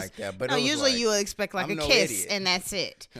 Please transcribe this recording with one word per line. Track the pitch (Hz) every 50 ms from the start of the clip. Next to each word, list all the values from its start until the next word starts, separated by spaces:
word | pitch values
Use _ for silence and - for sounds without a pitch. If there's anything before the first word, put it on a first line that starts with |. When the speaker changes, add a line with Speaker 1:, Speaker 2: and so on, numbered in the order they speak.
Speaker 1:
just, | 190
Speaker 2:
like | 190 -
that, | - 208 196 190
but | 190 254 262
Speaker 1:
no, | 277
Speaker 2:
it | 247
was | 247 277
Speaker 1:
usually | 302 285 285 269
Speaker 2:
like, | 254 233
Speaker 1:
you | 233
would | 214 214 202
expect, | 202 202 - - 202 190 -
like, | 185 165
Speaker 2:
"I'm | 156
Speaker 1:
a | 151
Speaker 2:
no | 156 151
Speaker 1:
kiss | 143 269 220 190 -
Speaker 2:
idiot." | - - - -
Speaker 1:
and | 208 196 190
that's | 185 180 185 - -
it. | 208 185 143 95 - - - - -